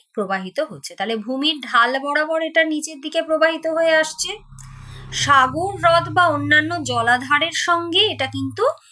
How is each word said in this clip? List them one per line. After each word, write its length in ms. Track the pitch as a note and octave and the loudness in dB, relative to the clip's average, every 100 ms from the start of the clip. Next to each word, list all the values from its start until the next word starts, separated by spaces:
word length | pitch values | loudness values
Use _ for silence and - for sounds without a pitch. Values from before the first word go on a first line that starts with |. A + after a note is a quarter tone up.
| _ | _
প্রবাহিত 440 | - G3 F#3+ F#3 - | -6 -4 -4 -6 -6
হচ্ছে, 340 | D4+ D#3 - | -6 -6 -12
তাহলে 220 | F3 G3 A3+ | -8 -6 -4
ভূমির 400 | G#3 C4 D4 D4+ | -4 -4 -2 -2
ঢাল 380 | A#3+ A#3+ A#3+ C4+ | -2 2 2 0
বরাবর 440 | C#4+ D4 D#4 D#4+ | -2 -2 0 -2
এটা 200 | D#4+ E4 | 0 0
নিচের 360 | D#4+ D4+ D4+ D4+ | 0 0 -6 -10
দিকে 220 | D4+ D#4+ | -6 -4
প্রবাহিত 440 | D#4+ D#4 D#4+ D#4+ D#4+ | -2 2 2 0 -2
হয়ে 260 | D#4+ E4 | 0 2
আসছে। 380 | D#4+ D#4 - F4+ G#4 - - - - - - - | 2 2 -4 -8 -8 -14 -18 -18 -18 -18 -16 -10
সাগর, 600 | - - C#4 B3+ C#4+ F#4 G4 | -4 4 6 4 2 -4 0
হ্রদ 300 | E4+ E4 E4+ | 4 4 2
বা 100 | D#4+ F4 | 2 2
অন্যান্য 560 | D4 C#4+ D4+ D#4 D4+ | 2 2 2 2 -2
জলাধারের 680 | C4 A#3+ A3+ B3 C4 D4 D#4+ | -4 0 2 2 2 0 0
সঙ্গে 500 | D#4+ - E4+ E4+ F4 G#4 | -2 0 0 0 2 2
এটা 200 | D#4+ C4 | 0 -4
কিন্তু 380 | C4+ C4+ - B4+ - _ | -4 -6 0 0 -2 _